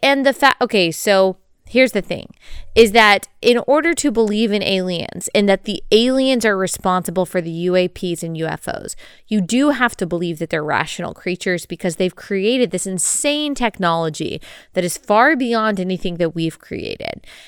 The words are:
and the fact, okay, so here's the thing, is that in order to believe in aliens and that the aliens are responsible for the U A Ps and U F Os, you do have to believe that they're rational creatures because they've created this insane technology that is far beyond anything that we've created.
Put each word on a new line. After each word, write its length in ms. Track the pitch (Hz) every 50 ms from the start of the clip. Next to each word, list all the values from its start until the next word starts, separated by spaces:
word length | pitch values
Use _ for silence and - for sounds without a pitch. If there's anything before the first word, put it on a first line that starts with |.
| -
and 220 | 277 277 277 262
the 80 | 277 262
fact, 280 | - 269 269 - -
okay, 300 | 247 - - 202 175 165
so 460 | 156 - - 214 196 190 190 190 185 _ _ _ _ _ -
here's 260 | - - 247 262 233 -
the 80 | 202
thing, 260 | - - 165 - - - - _ - - - - - - -
is 160 | 214 233 202
that 360 | 202 233 214 208 202 196 - - _ -
in 160 | - 240 240 240 -
order 280 | - 277 311 302 339 330
to 160 | - - 294
believe 400 | 208 226 226 208 208 214 233 202
in 100 | 208 202
aliens 680 | - - 196 185 180 185 175 165 - - - 175 - - -
and 160 | 208 202 196
that 140 | 196 196 -
the 180 | 214 196 - - -
aliens 540 | 202 220 233 254 262 269 262 269 262 233 220
are 100 | 220 196
responsible 680 | 190 190 175 - - - 190 180 185 180 - 170 185 180
for 160 | - - 185
the 80 | 165 165
U 240 | 165 165 175 180 180
A 120 | 185 180
Ps 340 | 180 - - 196 175 170 - 170
and 140 | 165 165
U 80 | 160 160
F 220 | 156 156 - -
Os, 280 | - - - - - - - - - - - -
you 140 | - 214 214
do 300 | 180 160 226 254 285 294
have 260 | 269 233 247 233 -
to 80 | - 185
believe 320 | 160 175 170 180 170 165 151
that 100 | 170 156
they're 120 | - 156 151
rational 500 | 151 143 - 160 - - - 170 - -
creatures 500 | - - 180 180 - - 190 180 165 -
because 300 | - 175 - - 180 160
they've 200 | - 185 180 -
created 540 | - - - 202 190 190 220 254 262 247 170
this 140 | - 180 -
insane 680 | 196 185 170 - - - - - 285 294 302 302 294 277
technology 840 | - 247 220 - - 180 170 165 165 165 160 147 - 156 143 143 151 - - - - - _ -
that 100 | - 175
is 140 | 170 -
far 380 | - _ - 208 220 247 302 320
beyond 440 | 247 262 233 233 220 220 220 202 190
anything 380 | 180 185 185 - - 180 175
that 180 | 175 175 160 165
we've 240 | 165 160 160 - -
created. 640 | - - - - - 53 50 - 50 50 - - - - - - -